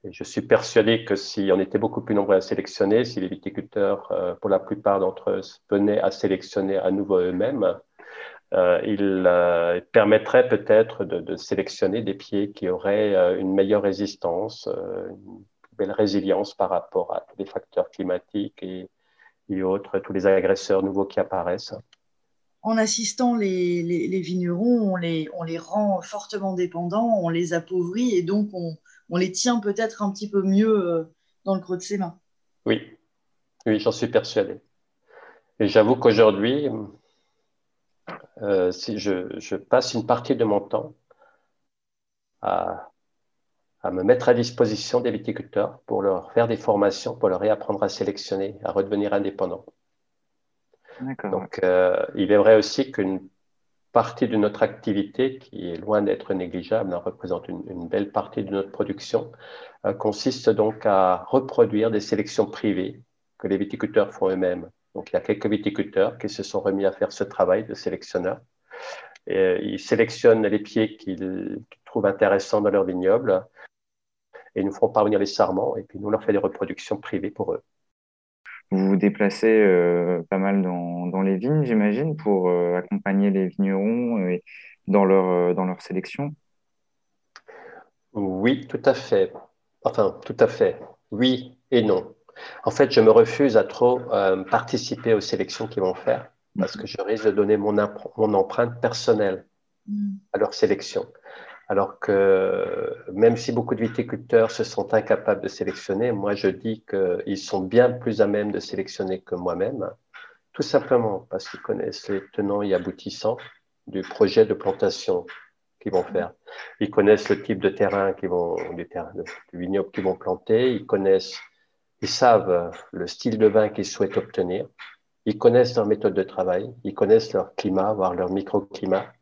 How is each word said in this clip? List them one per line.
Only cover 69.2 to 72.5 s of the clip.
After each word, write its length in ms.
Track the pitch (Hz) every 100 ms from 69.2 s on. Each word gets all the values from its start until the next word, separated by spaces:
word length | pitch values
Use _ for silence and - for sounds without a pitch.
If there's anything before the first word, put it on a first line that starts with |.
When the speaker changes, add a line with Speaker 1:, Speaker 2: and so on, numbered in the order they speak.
Speaker 1:
Et, 100 | -
euh, 220 | 95 92 90
ils 160 | 104 98
sélectionnent 640 | - 113 113 - 123 110
les 140 | 107 104
pieds 360 | 104 117 110 -
qu'ils, 640 | - 87 95 92 95 98 -
qu'ils 120 | -
trouvent 200 | - 117
intéressants 560 | 101 98 104 98 -